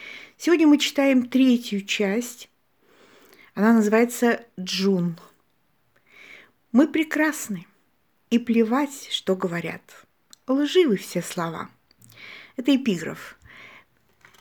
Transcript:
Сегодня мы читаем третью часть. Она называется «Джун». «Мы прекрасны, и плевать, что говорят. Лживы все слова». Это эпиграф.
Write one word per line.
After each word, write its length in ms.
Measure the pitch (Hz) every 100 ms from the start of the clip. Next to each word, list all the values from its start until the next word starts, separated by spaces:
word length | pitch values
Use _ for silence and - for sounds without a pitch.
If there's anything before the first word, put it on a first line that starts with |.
| - - - _
Сегодня 300 | - 330 311
мы 100 | 294
читаем 500 | - - 277 254 247
третью 580 | 254 262 240 240 202 196
часть. 640 | - 196 214 240 - - _ _ _ _ _ _ _ _ _ _
Она 200 | - 214
называется 720 | 226 208 220 240 - 240 - - -
«Джун». 580 | 185 190 196 185 175 165 - _ _ _ _ _ _ _ _ - - - - _ _
«Мы 160 | 233 302
прекрасны, 760 | 311 311 294 311 - - 185 - _ _ _ _ _ _
и 100 | 233
плевать, 680 | 240 226 220 254 285 - -
что 240 | - - 185
говорят. 680 | 190 170 165 170 - - _ _ _ - -
Лживы 500 | 269 294 370 320 190
все 240 | - 180
слова». 480 | 170 - 165 160 - _ _ _ - - - - - -
Это 180 | 247 269
эпиграф. 640 | 262 175 - 160 - - - - - - _ _ _ _ _ _